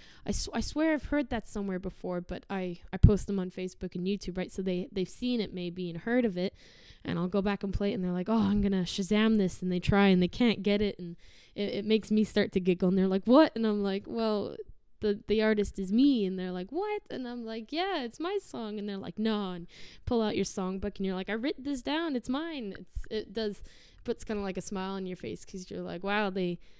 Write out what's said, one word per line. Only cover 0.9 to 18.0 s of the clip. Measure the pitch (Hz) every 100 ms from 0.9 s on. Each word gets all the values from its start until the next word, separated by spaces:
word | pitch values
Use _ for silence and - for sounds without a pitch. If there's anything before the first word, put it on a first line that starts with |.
I've | 302
heard | - 285 262
that | 233 -
somewhere | 214 196 185
before," | 190 - 180 180
but | 180 180 -
I, | 196 185 175 -
I | 190
post | - 208 -
them | 196
on | 185
Facebook | 185 185 - 180
and | 180 180
YouTube, | 202 - 180
right? | 180
So | -
they, | 190 180 190
they've | 196 180
seen | - 247 240
it | 202
maybe | 185 175 175 180
and | 165
heard | 226 247
of | 233 180
it, | 185 - - - - -
and | - 175
I'll | 180
go | 196
back | 196 202
and | 196
play | 185 202
it, | 240
and |
they're | 180
like, | 180 185
"Oh, | 226
I'm | 202 208
gonna | 202 190
Shazam | 175 - 185 214 220 220
this," | 185 -
and | 180
they | 180
try, | - 202 202
and | 185
they | 180
can't | - 247 196
get | 202 202
it, | 208 -
and | 175 175 - - -
it, | - 202
it | -
makes | 214 220 -
me | 214
start | 208 - 196
to | 196
giggle, | 180 175 185
and | 190
they're | 190
like, | 190 214
"What?" | 262 311
And | 226 220
I'm | 208
like, | 196 196 -
"Well, | 233 226 208 208 - - - _ -
the, | 214 208 -
the | 214
artist | 214 214 202 -
is | 190
me," | 220 285 254
and | 190 185
they're | 185
like, | 180 185
"What?" | 302 427 415 415
And | - 247
I'm | 240
like, | 226 226 220
"Yeah, | 302 381 339